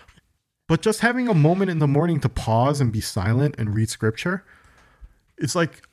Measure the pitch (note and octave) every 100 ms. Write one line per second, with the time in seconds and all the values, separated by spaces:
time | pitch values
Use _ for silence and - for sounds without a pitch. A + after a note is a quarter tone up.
0 | - _ _ _ _ _ - D#3+ A3 G#3+
1 | A#3 B3 B3 E3+ D3+ F#3+ F#3 D#3+ C#3+ C#3+
2 | E3+ D3+ - - - A2+ C3+ D3 A#2+ G#2
3 | - - F#2+ A#2+ C#3+ - G#2+ G#2 A2 -
4 | A2 - F3+ F#3 - - _ _ _ _
5 | - _ _ - D3 F3 E3 - -